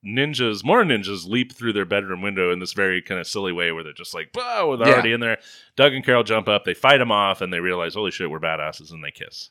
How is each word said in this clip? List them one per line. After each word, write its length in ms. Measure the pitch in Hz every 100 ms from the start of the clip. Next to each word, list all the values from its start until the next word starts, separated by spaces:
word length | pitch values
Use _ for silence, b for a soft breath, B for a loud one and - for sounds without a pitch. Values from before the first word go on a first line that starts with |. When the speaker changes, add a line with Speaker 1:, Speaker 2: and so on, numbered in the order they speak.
| 101
Speaker 1:
ninjas, 580 | 113 143 131 120 104
more 200 | 113 220
ninjas 440 | 190 117 95 101 85
leap 260 | 117 127
through 200 | - 117
their 120 | 104 92
bedroom 360 | 101 98 90
window 300 | 98 95 90
in 60 | 90
this 140 | 90
very 280 | - 98 92
kinda 220 | - 92 82
silly 260 | 107 98
way 200 | 87 87
where 120 | 82
they're 100 | 80
just 200 | 76 90 87
like, 140 | 80
"Whoa," 440 | 233 247 226 170 127
they're 100 | 117
Speaker 2:
Yeah. 60 |
Speaker 1:
already 180 | 123 113
in 80 | 117
there. 180 | 117 110 B B B -
Doug 180 | 143
and 100 | 135
Carol 200 | 123 123
jump 240 | 110 110 101
up, 160 | 104
they 100 | -
fight 280 | 87 117 139
'em 100 | 120
off, 300 | 104 101 92
and 100 | 92
they 80 | 90
realize, 340 | 90 90 85
"Holy 160 | 92 101
shit, 180 | - 85
we're 80 | 78
badasses," 520 | 80 80 76 - 78
and 120 | 82
they 80 | 73
kiss. 380 | - - - -